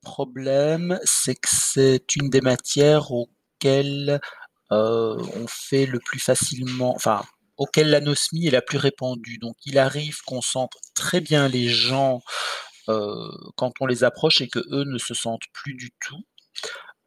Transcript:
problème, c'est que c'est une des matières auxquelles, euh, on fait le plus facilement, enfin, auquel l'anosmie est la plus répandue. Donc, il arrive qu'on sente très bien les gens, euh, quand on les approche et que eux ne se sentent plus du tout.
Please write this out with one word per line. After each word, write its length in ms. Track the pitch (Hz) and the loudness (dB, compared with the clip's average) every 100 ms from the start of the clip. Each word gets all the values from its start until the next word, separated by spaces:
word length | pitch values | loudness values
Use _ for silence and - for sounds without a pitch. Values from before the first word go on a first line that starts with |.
problème, 1000 | - - 135 127 135 139 147 165 175 185 | -12 -8 -8 -6 0 2 2 0 -2 -2
c'est 320 | - - - - | 0 0 0 -2
que 140 | - | -2
c'est 640 | - - 139 135 131 - 143 | 0 0 4 4 4 0 -2
une 140 | 139 | 2
des 120 | 131 | 2
matières 680 | 127 123 - 143 147 151 143 | 4 0 0 4 6 6 2
auxquelles, 1080 | 127 - _ _ _ 135 139 139 139 143 143 - - - _ - | -4 -6 _ _ _ 2 4 2 -2 -2 -2 -4 -16 -20 _ -2
euh, 460 | 107 110 117 113 113 120 104 | 2 2 2 0 -2 -6 -8
on 120 | 117 | -10
fait 380 | - - 139 135 | -12 -2 0 2
le 120 | 123 | -2
plus 200 | - 135 | -6 -2
facilement, 760 | - 123 - 127 127 127 127 123 | 0 2 0 -4 -6 -2 -2 0
enfin, 280 | 110 101 - _ _ - | 0 0 -2 _ _ -6
auquel 320 | 139 156 156 | 0 2 4
l'anosmie 580 | 147 147 139 - 160 165 | 4 2 0 -2 -2 2
est 40 | |
la 100 | 127 | 2
plus 160 | - 143 | 2 0
répandue. 600 | 139 - 127 120 117 113 | 0 0 -4 -6 -10 -12
Donc, 180 | 117 - 139 | -12 -12 0
il 140 | 135 | 2
arrive 420 | 135 143 151 - - | 4 0 -6 -10 -10
qu'on 160 | 127 | -6
sente 320 | - 131 127 - - | -4 -4 -6 -8 -12
très 280 | - - 180 | -6 0 0
bien 260 | 156 151 139 | 2 2 4
les 200 | 127 120 | 2 2
gens, 520 | 120 120 135 135 123 - - - - - - - | 2 0 2 2 0 -4 -8 -6 -8 -12 -10 -4
euh, 420 | 110 104 110 - - - - | -2 -2 -6 -10 -12 -16 -6
quand 160 | 127 - | -6 -2
on 60 | 131 | -2
les 160 | 117 | 2
approche 380 | 123 - 156 - | 2 4 2 2
et 60 | 123 | 0
que 120 | 120 | -4
eux 260 | - 143 139 | -4 -4 -4
ne 140 | 123 | -6
se 160 | - 117 | -6 -6
sentent 320 | 117 113 - | -6 -8 -10
plus 200 | - 139 | -14 -14
du 180 | 127 123 - | -12 -16 -14
tout. 240 | - 147 - _ _ - - - - - | -14 -14 -18 _ _ -12 -12 -12 -18 -20